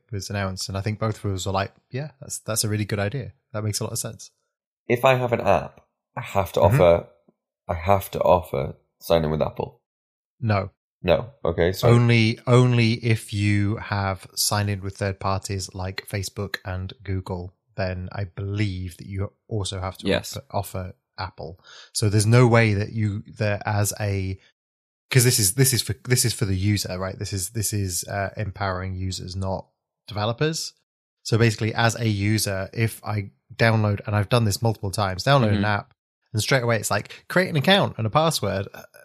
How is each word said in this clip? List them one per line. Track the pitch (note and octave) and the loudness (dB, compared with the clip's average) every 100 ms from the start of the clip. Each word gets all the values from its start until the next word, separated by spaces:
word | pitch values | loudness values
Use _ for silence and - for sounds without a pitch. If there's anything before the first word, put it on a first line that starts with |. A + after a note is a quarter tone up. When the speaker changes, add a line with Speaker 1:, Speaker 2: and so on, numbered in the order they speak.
| - | -10
Speaker 1:
was | G2+ - | -10 -6
announced, | G2+ F#2+ F#2 - | -4 -4 -4 -6
and | F#2+ | -4
I | |
think | G#2+ G#2+ | -4 -2
both | A2 - | -4 -2
of | G2+ | -4
us | F#2 F#2+ | -4 -2
were | |
like, | F#2+ G2 _ - | -2 -4 _ -12
"Yeah, | B2 D3+ - | -10 -10 -14
that's, | - - | -12 -10
that's | - A2 | -6 -2
a | G#2+ | 0
really | G#2+ G2+ | -2 -2
good | G2+ | -2
idea. | G2+ C#3 G2 - _ | -2 -4 -10 -16 _
That | G#2+ | -6
makes | G#2+ - | -4 -4
a | |
lot | A2 | -6
of | A2+ | -6
sense." | A#2 - - _ _ _ _ _ - | -8 -12 -20 _ _ _ _ _ -4
Speaker 2:
If | A#2+ | 2
I | C3+ B2+ | 2 2
have | A#2+ | 2
an | A#2 | 0
app, | G2 F2+ - - _ _ _ - | 2 2 0 -16 _ _ _ -12
I | |
have | - G2 F#2 | -4 -4 0
to | - | 2
Speaker 1:
Mm-hmm. | F2+ B2 | 4 6
Speaker 2:
offer, | F2 E2+ - _ _ _ _ _ - | 6 4 0 _ _ _ _ _ -8
I | |
have | E2+ F2+ G2 - | -4 0 0 0
to | - | 0
offer | - F2 - C2+ D2+ - _ _ | 4 4 2 -4 -4 -8 _ _
sign | - E2+ D#2 | 0 2 2
in | |
with | D#2 | 0
Apple. | D2 - - _ _ _ _ _ _ - | -2 -4 -10 _ _ _ _ _ _ -6
Speaker 1:
No. | A2+ G2+ G2 _ _ _ | 0 0 -2 _ _ _
Speaker 2:
No. | F2 D#2 - _ | 2 2 2 _
Okay. | - E2+ E2+ | -4 2 0
So | G2 B2 | 4 4
Speaker 1:
Only, | A#2 A#2+ A#2 A2 A2+ - | 6 6 4 4 0 4
only | B2 B2 A#2+ A2 | 6 6 4 2
if | A#2 A#2 A2 - | 2 0 0 -2
you | G2+ G#2 G2+ G2+ A2 | -2 2 2 0 -2
have | - G2+ G2 F#2 - | -4 -2 -2 -4 -8
signed | - - G#2 G#2 | -4 -2 0 -2
in | G2 | -4
with | G2 - | -8 -4
third | G2 F#2+ | -4 -2
parties | G2 F#2+ - G2 F2 F#2+ | -4 -4 -4 -8 -8 -8
like | F#2 F#2+ - | -8 -10 -8
Facebook | G#2 F#2+ - G2 - | -8 -6 -8 -8 -8
and | G2+ F#2 F#2+ - | -8 -8 -8 -10
Google, | G2 F#2+ - F2+ F2+ _ _ - | -8 -6 -6 -10 -10 _ _ -6
then | F#2 F2+ F#2 | -6 -6 -10
I | - | -10
believe | G2 - G2 G#2 G#2 F#2 F#2 - | -10 -8 -6 -4 -4 -4 -10 -12
that | - | -10
you | G2 G2+ _ - | -8 -8 _ -8
also | A2 F#2 F#2+ | -6 -6 -6
have | F#2+ - | -8 -6
to | G2 | -2
Speaker 3:
Yes. | - - - | -2 -2 -12
Speaker 1:
offer, | - | -8
offer | G2+ - G2 F#2 - _ - | -6 -6 -8 -10 -14 _ -12
Apple. | F#2+ - - G2+ - - - | -12 -12 -16 -16 -20 -20 -10
So | - G#2+ | -2 2
there's | G#2 G#2 | 2 6
no | A#2+ B2 | 8 8
way | A#2 A2+ | 6 4
that | G2+ G#2+ | 2 -2
you, | A2+ G#2 G#2 - - | -2 -2 -2 -8 -4
that | G#2+ G2+ - | -2 -2 -2
as | G#2 G2+ - | 0 0 -2
a, | G#2 G2 F#2+ F#2+ _ _ _ _ _ _ - | -4 -2 -4 -8 _ _ _ _ _ _ 2
'cause | C3 | 4
this | A#2+ A#2+ | 4 4
is, | G2 | 2
this | C3+ C3 | 4 2
is | A2 | 2
for, | - - - | -2 -6 0
this | B2 A2+ | 2 2
is | |
for | - G2 | 0 -2
the | F#2 | 0
user, | G#2 G#2 - F#2 | 2 0 -2 -6
right? | F#2+ F2 | -6 -6
This | G2+ | -6
is, | G2 F2+ | -6 -6
this | A2+ F#2+ | -4 -4
is, | G#2 F#2+ F2 - | -2 -4 -4 -6
uh, | G2+ F#2+ - | -4 -4 -6
empowering | G2+ - G2 F2+ F#2+ F#2 | -8 -4 -4 -4 -6 -6
users, | F#2 F2+ F2+ F#2+ | -6 -6 -8 -8
not | F#2+ F#2 - _ _ _ - | -6 -6 -8 _ _ _ -12
developers. | G2+ G#2+ A#2 D#3 D#3+ - _ _ _ _ _ | -6 -4 -2 -2 -2 -8 _ _ _ _ _
So | - A2 | 0 4
basically, | A#2 G#2+ A2 | 4 2 -4
as | - A#2 - | 0 0 2
a | A2+ | 0
user, | G2+ G2+ A2 G#2 F#2+ G2 | 0 2 0 0 -4 -6
if | A2+ A2+ - - | -2 -2 -4 -6
I | G#2 G2 _ _ - | -6 -6 _ _ 2
download, | A#2 A2 G#2+ G2+ - | 4 4 2 0 0
and | G#2 | 0
I've | G2 | 2
done | A#2+ G#2+ | 2 2
this | - | 0
multiple | A#2 G#2+ G2 | -2 -2 -4
times, | G2 G2 F2+ | -2 -2 0
download | C3+ C#3 A2 | 4 4 4
Speaker 3:
Mm-hmm. | G2+ | 2
Speaker 1:
an | G#2 | 2
app, | G2+ - _ _ _ _ | 0 -4 _ _ _ _
and | G#2+ | -4
straight | - C#3 | 2 2
away | A#2 A2+ | 2 0
it's | - | 0
like, | G#2 - - - | -2 -4 -16 -2
"Create | F3 F#3 | 0 2
an | D#3 | 2
account | D#3+ G3 B2 - | 4 4 4 0
and | A2 | 0
a | |
password," | D3+ D#3+ - G2 F#2+ G2 | 2 2 2 -2 -2 -4
uh, | - - - | -12 -20 -20